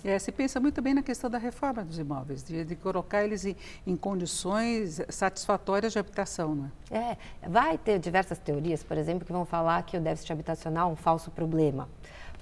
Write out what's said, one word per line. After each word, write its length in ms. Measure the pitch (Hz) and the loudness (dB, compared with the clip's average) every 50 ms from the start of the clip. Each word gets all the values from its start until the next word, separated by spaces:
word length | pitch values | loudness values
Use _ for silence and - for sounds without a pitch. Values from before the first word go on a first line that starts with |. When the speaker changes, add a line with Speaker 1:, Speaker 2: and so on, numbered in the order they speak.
| - | 0
Speaker 1:
É, 120 | 196 196 | 2 2
se 140 | 190 - - | 2 0 -2
pensa 300 | - - 269 269 - 254 | 0 0 0 0 2 2
muito 200 | 262 294 285 285 | 2 2 2 2
bem 120 | 240 269 277 | 2 4 4
na 100 | 277 269 | 2 2
questão 260 | 269 233 - - 233 | 0 -2 -2 -2 -2
da 80 | 240 | -2
reforma 460 | 233 226 247 - - 285 269 240 233 185 | -2 -2 -4 -2 -2 -2 -2 0 -2 -4
dos 160 | 160 165 165 | -6 -4 -4
imóveis, 420 | 147 143 143 131 131 143 135 139 | -4 -4 -4 -4 -4 -6 -8 -8
de, 220 | - - 165 160 165 | -8 -6 -4 -4 -4
de 140 | 160 170 | -4 -6
colocar 480 | - - 190 185 180 175 - 208 208 208 | -4 -2 0 0 0 0 0 2 2 2
eles 180 | 208 214 185 190 | 2 0 -2 -2
em, 140 | 202 180 - - - - - - | -4 -4 -6 -8 -14 -14 -6 -4
em 120 | 185 180 | -2 -2
condições 1040 | - - 196 196 180 175 165 - - - 180 202 220 226 233 233 220 208 165 156 - - - | 0 0 0 0 0 -2 -2 -2 -2 0 0 2 2 2 2 0 0 -2 -2 -4 -4 -6 -6
satisfatórias 840 | - - 196 185 - - - - 202 180 - 196 196 202 214 220 | -2 0 0 0 0 0 0 2 2 2 2 2 2 2 2 2
de 80 | 196 208 | 2 0
habitação, 560 | 202 - - 202 190 - - - 165 156 151 | -2 0 -2 -4 -2 -2 -2 -2 0 0 0
não 160 | 143 139 139 - - - - | 0 -2 -6 -8 -12 -8 -6
é? 80 | - | -4
Speaker 2:
É, 200 | 220 240 240 202 - - - - - - 170 | -2 -2 -2 -4 -6 -8 -12 -12 -8 -2 4
vai 280 | 180 233 277 320 330 | 4 6 6 6 2
ter 220 | - - 220 208 175 | 2 4 4 4 4
diversas 400 | - 180 175 190 185 - 170 - | 4 4 4 4 4 2 -2 -4
teorias, 420 | - 160 143 147 156 175 160 151 | -2 0 0 2 2 2 0 0
por 160 | - - 160 | -2 -2 -2
exemplo, 280 | 156 151 165 175 185 - | 0 0 0 0 -2 -2
que 80 | - 175 | -2 -2
vão 100 | 180 175 | -2 -2
falar 400 | 170 175 165 165 165 170 175 175 | 0 0 2 4 4 4 2 2
que 140 | - - | 0 -2
o 20 | 175 | 0
déficit 320 | 160 160 156 151 - - | 0 0 0 -2 -2 -4
habitacional 580 | 160 156 156 165 160 - - 165 160 165 180 175 | -4 -4 -2 -4 -4 -4 -2 -2 0 2 2 2
é 40 | 160 | 0
um 20 | |
falso 340 | - - 165 165 160 - - | 2 4 4 4 4 0 -4
problema. 600 | - - 165 160 160 160 156 143 135 135 - - - - - - - - - - - - | -4 -2 0 2 4 4 4 4 4 0 -4 -8 -12 -16 -16 -16 -16 -14 -14 -12 -12 -10